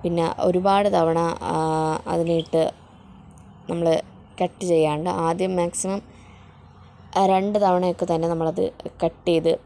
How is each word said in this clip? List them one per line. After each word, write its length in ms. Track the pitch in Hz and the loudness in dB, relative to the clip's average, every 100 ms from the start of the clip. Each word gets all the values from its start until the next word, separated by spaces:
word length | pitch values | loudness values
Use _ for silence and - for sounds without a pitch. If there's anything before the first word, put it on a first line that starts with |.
പിന്നെ 220 | 170 170 165 - - | -2 -2 -2 0 0
ഒരുപാട് 460 | 180 190 196 208 | 2 2 2 2
തവണ, 240 | 185 165 165 170 - - | 2 2 2 -2 -4 -4
ആ, 20 | 160 160 160 156 156 170 | -2 0 0 -2 -4 -4
അതിലിട്ട് 600 | 170 170 165 160 165 - - - - - - - - - - - | -4 0 -2 0 -2 -2 -4 -20 -20 -20 -20 -20 -20 -20 -18 -8
നമ്മൾ 320 | 170 165 160 - - - - | -2 0 0 -4 -20 -20 -4
cut 240 | 180 - 185 | -4 -4 2
ചെയ്യാണ്ട് 400 | 165 156 151 180 | 2 4 0 -4
ആദ്യം 460 | 185 165 170 185 185 | -2 -2 0 0 0
maximum, 400 | 170 - 185 196 - - - - - - - - - - - - | -2 -2 -4 -6 -10 -20 -20 -20 -20 -20 -20 -20 -20 -20 -6 0
ആ, 80 | 196 | 2
രണ്ട് 260 | 190 202 208 | 2 2 2
തവണയൊക്കെ 420 | 196 180 180 170 170 | 2 2 0 -2 -2
തന്നെ 180 | 165 165 | 0 0
നമ്മളത് 300 | 165 160 165 - - - - | 0 -2 -2 -4 -4 -16 -4
cut 260 | 165 - - | -4 -2 0
ചെയ്ത് 240 | 165 170 - | 2 2 -2